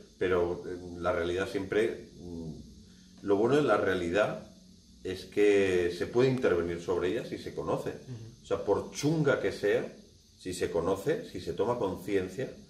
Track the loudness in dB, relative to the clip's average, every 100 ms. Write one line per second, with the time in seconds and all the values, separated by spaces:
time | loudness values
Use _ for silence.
0 | -18 -4 2 2 2 -2 -6 -10 -10 -4
1 | -2 0 0 -2 -2 -4 0 2 0 -2
2 | -12 -16 -12 -10 -10 -12 -16 -20 -20 -20
3 | -20 -10 0 4 6 4 4 4 2 0
4 | 2 2 2 -2 -12 -20 -20 -20 -20 -12
5 | -8 -8 -4 4 6 6 4 2 0 -2
6 | -2 2 4 4 2 2 0 -4 -2 -2
7 | 0 -2 -6 -8 -8 -8 -4 -4 -6 -10
8 | -14 -14 -14 -18 -6 -4 2 0 0 -2
9 | 0 4 4 2 0 0 2 2 0 -10
10 | -20 -20 _ _ -10 -4 -2 0 0 0
11 | 0 -2 -4 -10 -8 -2 0 0 -2 -4
12 | -2 -2 -2 -6 -8 -10